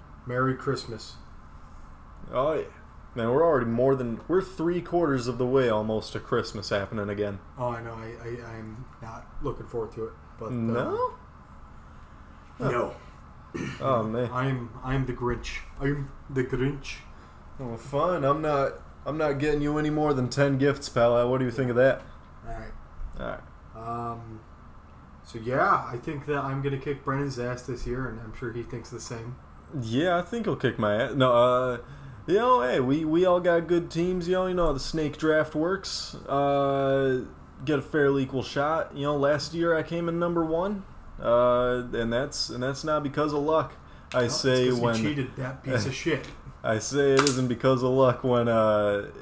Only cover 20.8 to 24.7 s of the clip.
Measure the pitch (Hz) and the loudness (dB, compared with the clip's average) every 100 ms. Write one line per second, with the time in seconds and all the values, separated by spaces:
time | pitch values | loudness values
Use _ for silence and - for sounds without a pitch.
20.8 | - 127 120 120 120 131 127 117 127 120 | -2 4 6 6 4 2 0 0 2 6
21.8 | 131 - - - - - - - - - | 6 4 -4 -18 -18 -16 -10 -10 -10 -14
22.8 | - - - - - - - - - 113 | -16 -10 -8 -6 -8 -8 -14 -20 -18 -12
23.8 | 113 117 117 117 113 110 - - - | -8 -6 -6 -8 -12 -16 -16 -20 -20